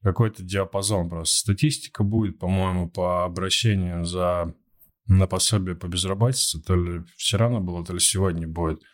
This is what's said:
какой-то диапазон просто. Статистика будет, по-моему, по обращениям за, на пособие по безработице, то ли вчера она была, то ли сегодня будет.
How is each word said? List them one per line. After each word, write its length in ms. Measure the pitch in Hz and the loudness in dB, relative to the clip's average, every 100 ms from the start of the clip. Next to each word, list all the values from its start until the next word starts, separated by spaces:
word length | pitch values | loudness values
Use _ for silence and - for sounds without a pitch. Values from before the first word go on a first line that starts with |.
какой-то 400 | 104 90 110 - | 0 2 0 -2
диапазон 680 | 92 98 95 98 98 98 85 | -4 -2 -2 -2 0 0 -2
просто. 300 | 85 82 - | -4 -2 0
Статистика 640 | - 98 151 - - - | 0 2 2 0 -8 -2
будет, 380 | 101 110 101 - | 0 2 0 -2
по-моему, 500 | 90 95 95 90 85 | 0 2 2 0 -2
по 340 | - 90 90 | -2 0 0
обращениям 800 | 90 87 92 - 113 98 90 87 | -2 -2 -2 0 2 2 0 -2
за, 480 | 85 90 87 87 82 - _ _ _ _ - | -4 0 0 0 -2 -8 _ _ _ _ 4
на 200 | 95 95 | 4 4
пособие 500 | 92 - 104 92 87 | 0 0 0 0 -6
по 100 | 87 | -6
безработице, 760 | 90 95 98 120 131 - 80 | -4 -2 2 2 2 -2 -4
то 120 | - 90 | 0 2
ли 260 | 87 87 87 - | 2 -4 -10 -6
вчера 300 | - 101 117 | -2 2 2
она 140 | 117 | 2
была, 220 | 90 87 | -2 -4
то 80 | 85 | -6
ли 60 | 87 | 0
сегодня 460 | - 95 95 85 82 | 0 2 0 0 -6
будет. 320 | 82 82 80 _ | -4 -2 -4 _